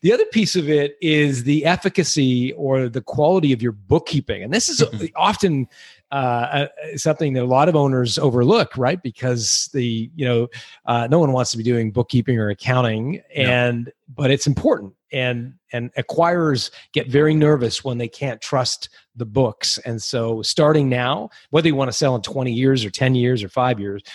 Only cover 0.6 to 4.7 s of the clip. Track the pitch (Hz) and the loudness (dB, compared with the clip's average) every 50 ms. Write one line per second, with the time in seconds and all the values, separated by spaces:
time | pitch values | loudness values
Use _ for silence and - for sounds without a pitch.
0.6 | 151 147 151 147 143 143 143 - 175 160 156 151 147 143 135 120 120 139 147 156 | 0 2 2 2 0 -2 -4 -4 0 2 2 4 2 2 0 -2 0 0 0 2
1.6 | 143 165 185 - - 190 - - 156 - - 151 135 131 127 123 123 131 - - | 2 2 0 0 0 -2 0 0 0 0 0 0 2 2 2 0 0 -2 -4 -4
2.6 | 143 135 135 131 131 120 113 127 - - - 151 147 160 190 190 156 139 131 110 | -2 0 0 0 0 -2 -4 -6 -8 -6 -2 0 2 4 4 4 4 2 2 2
3.6 | 120 120 110 104 98 - 147 170 160 - - 139 - - 104 92 95 117 160 240 | 0 -4 -4 -6 0 2 2 2 2 0 -4 -2 -2 -4 -6 -8 -6 -4 -2 -2
4.6 | - - | -2 0